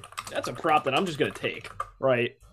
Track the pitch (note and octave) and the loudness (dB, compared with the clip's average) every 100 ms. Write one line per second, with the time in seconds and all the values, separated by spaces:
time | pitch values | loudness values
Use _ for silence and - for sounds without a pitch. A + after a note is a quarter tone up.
0 | - - - C#3+ - C#3 D#3+ D3+ C3+ C3+ | -2 -12 -6 -4 -4 0 4 4 4 2
1 | F#3 C#3+ A#2+ - A2+ E2 - - - - | 2 0 0 0 -4 -4 -10 -12 -12 0
2 | C3 A#2+ A#2+ - - | 2 4 2 -4 -4